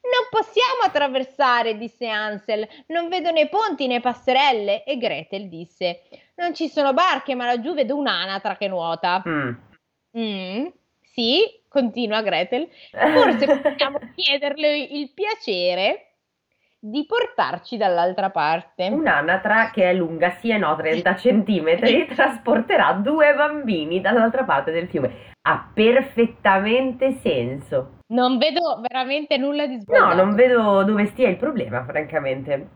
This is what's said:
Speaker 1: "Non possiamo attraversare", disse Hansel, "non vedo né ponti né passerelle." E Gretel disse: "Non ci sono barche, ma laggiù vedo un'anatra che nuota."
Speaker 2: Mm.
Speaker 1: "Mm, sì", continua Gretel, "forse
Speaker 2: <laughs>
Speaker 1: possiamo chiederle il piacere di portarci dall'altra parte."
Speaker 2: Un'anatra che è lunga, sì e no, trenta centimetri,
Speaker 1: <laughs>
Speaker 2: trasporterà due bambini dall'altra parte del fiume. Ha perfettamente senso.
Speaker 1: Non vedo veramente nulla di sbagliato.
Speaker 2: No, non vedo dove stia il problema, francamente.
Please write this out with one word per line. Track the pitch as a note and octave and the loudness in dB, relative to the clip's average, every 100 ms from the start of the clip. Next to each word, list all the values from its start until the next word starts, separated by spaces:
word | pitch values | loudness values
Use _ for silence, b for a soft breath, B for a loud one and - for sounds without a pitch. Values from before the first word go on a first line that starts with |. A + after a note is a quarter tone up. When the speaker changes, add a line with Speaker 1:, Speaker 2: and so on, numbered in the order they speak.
Speaker 1:
"Non | B4 B4+ B4 | -2 -2 0
possiamo | A4 - A4 B4 B4+ G4 | -2 0 0 0 0 0
attraversare", | D4 C#4 C4 C4 - C4 A#3+ A3+ G#3+ | 0 0 -2 -4 0 2 2 0 -4
disse | A#3 - A#3 | -10 -10 -6
Hansel, | G#3+ G#3+ G3+ - G#3+ G#3+ B - | -4 -4 -8 -4 -4 -4 B -6
"non | E4 E4+ | -6 -2
vedo | F#4 E4+ | -2 0
né | E4 D4+ | 2 2
ponti | G#4 A4 C#4+ C4 | 0 -2 -2 -2
né | A#3+ | 0
passerelle." | B3 A#3+ - B3+ C#4+ A3+ G3+ G#3+ | -2 -2 0 2 2 2 0 -4
E | G#3+ C4+ | -4 -4
Gretel | A3+ D3 E3 G3 G3 | -4 -4 -8 -10 -10
disse: | E3 E3+ - F3 F3 b b b - | -14 -16 -6 -6 -6 b b b -6
"Non | F4 | -6
ci | - E4 | -4 -4
sono | D4+ C#4 | 0 2
barche, | C4+ F4+ C4+ C#4 | 4 2 2 -2
ma | B3 A#3+ | -4 -2
laggiù | B3 C4+ | -2 -2
vedo | D4+ A#3+ D4 | -2 -2 0
un'anatra | C4 F3+ F#3+ G3 G#3+ F#3 | -2 -2 -4 -6 -6 -4
che | G3+ | -4
nuota." | F3+ E3 E3 F3+ F#3 F3+ | -4 -4 -2 0 0 -2
Speaker 2:
Mm. | D3+ B2+ A#2 _ _ _ _ _ A3+ | -4 -4 -8 _ _ _ _ _ -8
Speaker 1:
"Mm, | A3 G3 F#3 G#3 E4+ _ _ _ | -6 -6 -8 -6 -8 _ _ _
sì", | _ - A3+ D#4+ A4 _ _ | _ -4 0 2 0 _ _
continua | C#4+ A#3+ A#3 A3 G#3+ | -2 -2 -4 -2 -2
Gretel, | G3+ E3 F3+ B3 - B B | 0 -2 -2 -4 -6 B B
"forse | |
Speaker 2:
<laughs> | - D4+ G4 G#4+ A#3 C#4 C4+ | 0 4 6 4 2 2 2
Speaker 1:
possiamo | D4 C#4+ C#4 C#4+ A#3 - | 0 -2 -4 -4 -12 -6
chiederle | D#4 C#4 C#4+ D4 D4+ D4 | -2 -2 -2 -2 0 0
il | C4 D4 C#4 | -4 -8 -10
piacere | - G#4 G#4+ - F3+ F3+ F3+ G#3 G4 _ _ _ _ _ _ _ _ | -6 -6 -6 -6 -2 -2 0 -2 -2 _ _ _ _ _ _ _ _
di | G#3+ C#4 D4+ | -8 -6 -2
portarci | A#4 A#4+ - E3+ F3 - A3+ | -2 -2 -2 -2 -4 -8 -2
dall'altra | G3 E3+ F3+ F#3 F#3+ | 0 2 0 0 -4
parte." | E3+ D3+ E3+ - - F#3 | 0 0 -2 -6 -6 -4
Speaker 2:
Un'anatra | C#4+ C#4 D3 D#3+ F#3+ G3+ A3 A3 | 0 0 0 2 0 2 0 0
che | G#3+ F3+ | 2 2
è | |
lunga, | F#3 E3 E3 F3 - | 2 -2 -2 -2 -2
sì | A3+ | -2
e | G#3 | 0
no, | D#3 D#3 | 0 -2
trenta | D#3 E3 - F#3+ | 0 0 0 2
centimetri, | B3 G#3+ G3+ F3+ D#3 F3 E3+ D4 D#4+ | 4 4 2 0 2 2 4 2 2
Speaker 1:
<laughs> | B3+ | 2
Speaker 2:
trasporterà | C4 A#3 A#3 G3+ - D#4 D#3 | 0 0 0 0 2 2 4
due | F#3 A3+ D#4 D4 | 2 0 4 4
bambini | C#4+ D4 D4+ A#3+ E3+ D3+ F3+ | 4 2 0 -4 -2 -2 -2
dall'altra | F#3 A#3 A3+ C4 G#3 | 2 2 2 0 0
parte | C#3 D#3+ | 0 0
del | E3 F3+ | -4 -2
fiume. | D#3+ B2+ - - - D3+ | -4 -4 -6 -20 -6 -2
Ha | D3+ - | -2 -2
perfettamente | - A3 C4 C4+ A3+ A#3 - G#3 F#3+ G#3 B3 C4 B3 C4 | 2 4 4 2 0 0 2 2 2 2 0 0 -2 -2
senso. | C4 G#3+ C3+ A#2+ C#3+ - C3+ C3+ - - | 0 -2 -2 -4 -8 -4 -4 -4 -16 -4
Speaker 1:
Non | A#3+ B3 B3 | 0 2 2
vedo | D4+ D#4 D#4+ G#3+ | 0 0 -2 -4
veramente | A#3+ C4 B3+ C#4+ D4 C4+ | -4 -4 -4 -4 -2 -2
nulla | C#4 D4 D4 | 0 -2 -4
di | B3 | -6
sbagliato. | G3+ - F#3+ F3 | 2 4 4 4
Speaker 2:
No, | |
non | G3 | 2
vedo | G#3 B3 A#3+ G#3+ G3 | 4 4 6 4 4
dove | G3 G#3+ G#3 | 4 2 0
stia | - B3 | 2 0
il | F3 | 2
problema, | C#4+ A#3+ A2+ A#2+ B2 | -2 -4 -4 -6 -4
francamente. | D3 D3+ D#3 C3+ C3 C#3+ C#3 - | -6 -4 -4 -4 -6 -4 -6 -6